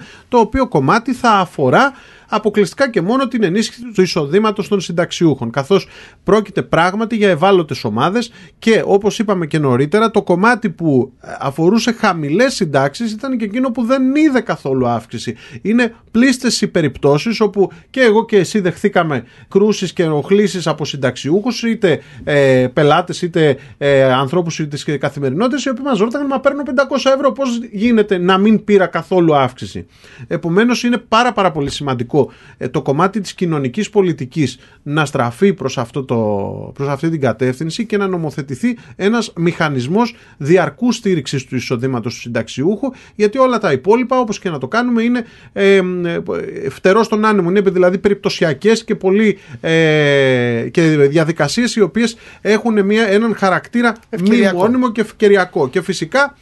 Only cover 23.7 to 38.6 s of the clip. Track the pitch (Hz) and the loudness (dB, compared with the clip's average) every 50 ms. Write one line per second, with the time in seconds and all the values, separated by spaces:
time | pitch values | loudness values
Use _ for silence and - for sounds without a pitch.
23.7 | - - 143 143 139 135 135 131 127 131 139 131 165 180 170 165 - - 160 143 | -10 -4 0 2 4 4 4 4 2 2 0 0 -2 -2 -2 -2 -4 -6 -8 -8
24.7 | 147 135 - 170 151 139 - 143 - 147 139 131 131 170 240 254 262 285 - 277 | -8 -8 -6 -6 -6 -4 -4 -6 -4 -4 -4 -4 -2 -2 -2 -2 -2 -4 -4 -6
25.7 | 254 254 262 285 247 175 208 240 233 285 285 269 277 262 269 277 285 285 277 285 | -6 -4 -4 -2 0 0 0 -2 -2 -4 -4 -4 -2 -2 0 -2 -2 -2 -4 -4
26.7 | 262 240 277 - 285 269 - 262 269 262 294 262 - 269 277 254 233 233 240 - | -2 -2 0 0 -2 -2 0 0 2 2 0 0 -2 -2 -4 -4 -4 -6 -8 -8
27.7 | 214 190 220 247 233 214 208 208 196 180 175 185 190 190 202 220 220 202 - - | -4 -2 0 2 2 2 2 2 0 0 2 2 2 4 4 4 2 2 2 2
28.7 | 208 196 180 170 - 170 - - 190 185 170 160 147 139 131 120 - - 113 95 | 2 4 2 2 -2 -4 -4 0 2 2 4 4 4 4 2 0 -2 -6 -12 -12
29.7 | - 92 85 - _ _ - - - - 123 - 170 160 170 170 165 202 233 247 | -10 -12 -14 -16 _ _ -20 -20 -20 -18 -10 -8 -6 -6 -4 0 2 2 2 2
30.7 | 240 226 - 240 233 - - - 226 220 247 247 - 208 196 180 156 156 143 135 | 2 0 0 -2 -2 -2 -2 0 2 2 2 2 0 0 0 0 0 -2 -4 -4
31.7 | - - 143 143 127 120 120 120 - 147 - - - - - - - - 135 127 | -6 -6 -4 -4 -4 -4 -4 -2 0 0 0 0 -4 -14 -20 -20 -12 -10 -8 -6
32.7 | - 156 131 147 139 151 180 190 196 220 180 - - - 185 170 160 147 135 127 | -6 -4 -2 -2 0 0 0 0 -2 -4 -8 -8 -6 -4 -4 -2 -2 -2 -4 -4
33.7 | 120 214 208 - - 208 190 175 156 - 139 123 - 160 143 - - - - - | -4 -6 -6 -2 0 0 2 0 0 -4 -8 -6 -4 -2 -2 -2 -4 -8 -20 -20
34.7 | - _ - 147 143 156 147 135 - 139 120 120 120 - 190 202 175 - 127 131 | -20 _ -8 -4 -2 -2 -2 0 -2 -2 -2 -2 0 0 2 2 2 0 -4 -6
35.7 | - 131 117 - - 151 131 131 127 113 110 107 104 101 98 98 98 101 104 98 | -4 -6 -6 -6 -6 -8 -6 -4 -2 -2 0 -2 -2 -4 -4 -6 -8 -10 -12 -12
36.7 | - - 139 139 143 135 165 165 165 151 131 120 110 - 131 127 123 - 160 160 | -10 -8 -6 -4 -4 -2 -2 -4 -2 0 0 -2 0 0 -2 -2 -2 -4 -6 -6
37.7 | 160 - 226 226 214 202 202 190 185 175 160 147 - 160 143 143 131 - | -6 -8 -6 -4 -2 -2 -2 -2 -2 -4 -4 -6 -6 -8 -10 -10 -6 -4